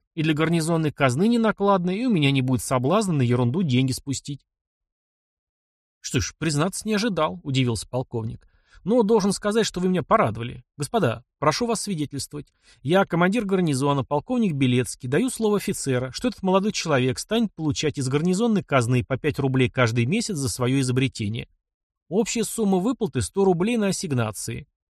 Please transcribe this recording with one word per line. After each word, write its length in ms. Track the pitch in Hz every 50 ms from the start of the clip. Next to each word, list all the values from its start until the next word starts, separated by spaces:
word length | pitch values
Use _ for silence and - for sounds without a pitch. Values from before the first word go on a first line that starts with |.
| _ _ _
И 80 | 165
для 140 | 151 160 156
гарнизонной 560 | 147 160 160 170 170 156 156 170 160 160 151
казны 360 | 131 - 147 135 120 135 190 226
не 120 | 240 233
накладно, 500 | 226 220 196 - 202 202 202 190 170 180
и 160 | 185 202 247
у 60 | 262
меня 180 | 226 170 147 139
не 120 | 139 135 127
будет 180 | 127 131 113
соблазна 520 | - - 139 127 120 135 175 214 220 190 165
на 100 | 143 127
ерунду 400 | 120 120 120 127 120 123 175 202
деньги 280 | 151 123 123 131 131
спустить". 540 | 127 - - - 135 - - - 147 135 _ _ _ _ _ _ _ _ _ _ _ _ _ _ _ _ _ _ _ _ _ _ _ _ _ _ _ _ _ _ _ _
"Что 180 | - - - 113
ж, 140 | 95 - - _
признаться, 500 | - 165 147 143 151 202 - - - 110
не 60 | 110
ожидал", 460 | 196 202 247 190 160 156 170 185 180 -
удивился 440 | 147 131 135 131 120 117 - - -
полковник. 600 | - 123 131 - - 117 110 113 120 - - _ _ _ _ _ - - -
"Но 180 | 170 226 254
должен 300 | 226 196 233 214 180 202
сказать, 340 | 190 - - 208 202 233 208
что 140 | - - 180
вы 80 | 175 185
меня 160 | 185 175 139
порадовали. 640 | - 202 220 185 120 104 113 117 123 131 127 - _ _
Господа, 480 | - 143 - - 233 185 120 110 117 - _ _ _
прошу 260 | - 151 156 - 240
вас 160 | 233 233 -
свидетельствовать. 720 | - 208 196 156 147 135 - 139 - - - 147 143 - _ _ _ _ _ _
Я 240 | - 131 170 190 196
командир 400 | - - 165 175 180 196 247 214
гарнизона, 580 | 190 196 190 180 160 143 127 135 143 143 139 123
полковник 500 | - 143 147 - - 247 247 226 196 156
Белецкий, 540 | 135 139 127 123 123 123 - - - - 123
даю 220 | 131 156 240 262
слово 280 | - - 220 208 208 196
офицера, 540 | - - 190 - - 139 127 123 127 131
что 160 | 120 - - 247
этот 160 | 214 - -
молодой 300 | 190 185 190 185 214 196
человек 440 | - - 170 151 131 123 131 120 -
станет 360 | - - 214 233 233 196 -
получать 420 | - 160 151 131 - - 151 - -
из 120 | 131 127
гарнизонной 540 | 131 147 160 180 185 185 233 240 214 190 139
казны 420 | - 147 131 120 113 127 123 113
по 120 | - 135 -
пять 220 | - 156 131 -
рублей 300 | 135 135 131 131 131 113
каждый 360 | - - 127 113 113 123 117
месяц 300 | 120 175 233 226 - 208
за 140 | 147 139 123
свое 320 | - - 127 123 131 139
изобретение. 680 | 135 127 123 127 131 127 - - 113 101 110 120 - - _ _ _ _ _ _ _ _ _ _ _ _
Общая 340 | 156 202 233 - - 240 208
сумма 360 | - - - 220 196 190 180
выплаты — 420 | 175 240 277 - 226 160 - 131 113
сто 220 | - - 196 196
рублей 320 | 190 185 160 180 220 247 233
на 100 | 208 196
ассигнации. 800 | 180 - - 170 139 123 113 107 107 - - - 117 123 139 - _ _ _ _